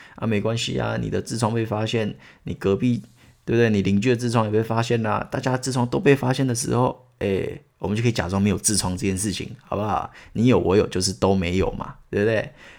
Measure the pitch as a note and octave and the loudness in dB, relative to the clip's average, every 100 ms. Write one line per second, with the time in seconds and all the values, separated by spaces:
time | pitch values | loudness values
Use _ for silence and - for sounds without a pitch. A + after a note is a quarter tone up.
0 | - - A2+ G#2 A2 A#2 B2 B2+ A2+ A2+ | -20 -8 -2 -2 -2 -4 -4 -4 -4 -4
1 | A2 G#2 - A#2 A2+ A#2 A2 G#2+ A2 A#2 | -4 -4 -4 -2 -2 -2 -2 -2 -2 -2
2 | G#2 - - - - - F#3+ G3 B2+ A#2+ | -2 -6 -16 -16 -12 -4 0 2 2 0
3 | - _ - _ - A2+ A#2 G#2 G2 G2+ | -4 _ -20 _ -2 2 4 2 2 2
4 | B2+ A#2 A#2+ A#2 G#2+ G#2+ A2 A2+ A#2 A#2 | 2 2 2 0 2 0 0 -2 0 0
5 | A2 G#2 - B2+ C3 B2+ C3 B2+ B2 C#3 | 0 -2 -4 -4 -2 -2 -2 -2 0 2
6 | C#3+ C#3 B2+ C3 C3 A#2 - A#2 B2+ - | 4 4 2 0 0 -2 0 2 0 -2
7 | _ - G2+ F#2+ - - - _ F2+ G#2 | _ -6 -2 -2 -2 -8 -16 _ -4 0
8 | A#2+ A2+ F2 G2 G#2 F2+ - G2 F#2+ F2+ | 0 0 -2 0 2 2 0 0 -2 -2
9 | G2 F#2 G#2+ F2 - - - - G#3 F3+ | -2 -2 -4 -6 -10 -14 -8 -4 -2 -4
10 | - - - - B2 G2 F2 G2+ - F#2 | -4 -12 -8 2 4 4 4 4 2 0
11 | F#2 - F#2+ G2 F2 F#2 E2+ - - - | -4 0 2 2 0 0 0 -4 -10 -14
12 | - G2+ G#2 A#2 - - - | -6 0 2 0 -2 -12 -20